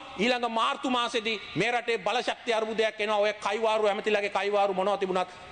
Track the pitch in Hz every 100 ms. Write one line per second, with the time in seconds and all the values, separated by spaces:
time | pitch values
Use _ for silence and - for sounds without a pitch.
0 | - - 233 247 233 226 254 277 277 247
1 | 233 240 220 214 - 147 220 240 226 226
2 | 190 240 233 220 247 220 220 220 220 214
3 | 208 214 208 208 202 220 220 220 208 202
4 | 208 208 202 202 202 208 202 190 190 196
5 | 190 185 180 - -